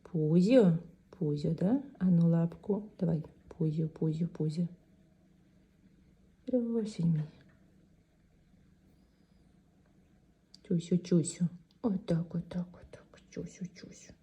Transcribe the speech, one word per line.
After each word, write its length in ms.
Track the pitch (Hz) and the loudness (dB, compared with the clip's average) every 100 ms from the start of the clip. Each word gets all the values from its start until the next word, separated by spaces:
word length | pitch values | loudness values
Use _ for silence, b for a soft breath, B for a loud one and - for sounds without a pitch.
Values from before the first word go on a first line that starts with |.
Пузьо, 760 | - 165 156 170 185 262 190 165 - - _ | -6 -2 2 4 6 6 6 4 -4 -20 _
пузьо, 420 | - 151 147 160 | -6 -4 -2 -2
да? 300 | 165 180 269 277 - | 0 0 0 -4 -2
А 60 | 185 | 2
ну 220 | 170 170 | 4 4
лапку, 600 | 165 170 - - 202 208 - | 4 0 -4 -4 -4 -6 -4
давай, 220 | 170 160 - - - | -2 -2 -6 -18 -20
пузьо, 380 | - 160 151 160 | -4 -2 -2 -4
пузьо, 400 | - 160 156 170 | -2 -4 -2 -6
пузьо. 400 | - 156 156 175 - _ _ _ _ _ _ _ _ _ _ _ _ _ _ _ _ - | -4 -4 -2 -6 -8 _ _ _ _ _ _ _ _ _ _ _ _ _ _ _ _ -2
Хороший 560 | 247 233 233 214 - 165 | -2 0 -2 -4 -2 0
мій. 180 | 156 151 - - _ _ _ _ _ _ _ _ _ _ _ _ _ _ _ _ _ _ _ _ _ _ _ _ _ _ _ _ _ _ - | 0 -2 -12 -20 _ _ _ _ _ _ _ _ _ _ _ _ _ _ _ _ _ _ _ _ _ _ _ _ _ _ _ _ _ _ -20
Чусю, 340 | - 175 - 180 | -2 -2 0 -2
чусю. 500 | 175 175 147 - 175 - _ _ | 4 2 2 -2 -4 -4 _ _
Отак, 540 | 240 185 - 165 170 170 | -4 -4 -2 -4 -2 -8
отак, 320 | - 180 175 | -6 -8 -8
отак. 480 | - - - - - _ | -14 -20 -20 -20 -20 _
Чусю, 380 | - 175 - 185 - | -14 -14 -12 -14 -14
чусю. 380 | - - - - | -20 -20 -20 -20